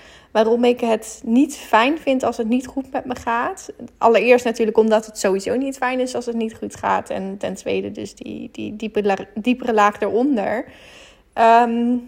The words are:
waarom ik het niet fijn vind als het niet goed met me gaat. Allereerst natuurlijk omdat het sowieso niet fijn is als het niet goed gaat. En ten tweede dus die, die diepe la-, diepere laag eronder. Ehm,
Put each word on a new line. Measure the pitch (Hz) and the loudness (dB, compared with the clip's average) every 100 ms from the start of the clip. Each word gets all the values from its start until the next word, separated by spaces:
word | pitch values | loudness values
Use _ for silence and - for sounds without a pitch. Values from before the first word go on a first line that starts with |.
| - - _ | -20 -20 _
waarom | 214 220 233 | 0 2 4
ik | 240 247 | 4 2
het | 233 220 - - 233 | 0 -2 -4 -10 0
niet | 240 285 - | 2 2 0
fijn | - 214 254 311 | 0 2 2 0
vind | - 262 | 0 0
als | 233 240 | 0 -2
het | 220 | -2
niet | 247 262 | -2 -2
goed | 277 262 | -8 -6
met | 269 262 | -8 -8
me | 247 | -8
gaat. | - 233 285 381 - - 240 - | -4 -2 -4 -8 -14 -16 -16 2
Allereerst | 220 214 226 247 240 | 4 4 6 4 4
natuurlijk | 226 220 214 | -2 0 4
omdat | 220 214 220 | 4 2 0
het | - | -4
sowieso | 202 190 190 226 | -2 0 -2 -2
niet | 269 269 | -4 -4
fijn | 254 254 | -4 -2
is | 254 240 | -4 -4
als | 240 | -6
het | 226 | -4
niet | 220 - | -6 -6
goed | 208 - | -12 -6
gaat. | 196 190 - | -2 -2 -4
En | - 190 196 | -8 -8 -8
ten | 185 | -8
tweede | 190 - 196 202 | -8 -4 -4 -4
dus | 214 202 - | -10 -12 -14
die, | 220 220 233 | -14 -14 -14
die | - 214 214 | -12 -10 -10
diepe | 220 208 | -6 -2
la-, | 202 196 190 220 | -2 -2 -6 -6
diepere | 226 247 240 | -2 -2 0
laag | 214 208 208 | 2 2 2
eronder. | 202 202 285 233 190 220 - - - - - _ _ | -2 0 0 0 -2 -4 -6 -14 -20 -20 -20 _ _
Ehm, | - 226 233 233 233 240 247 | 2 6 6 4 0 0 -2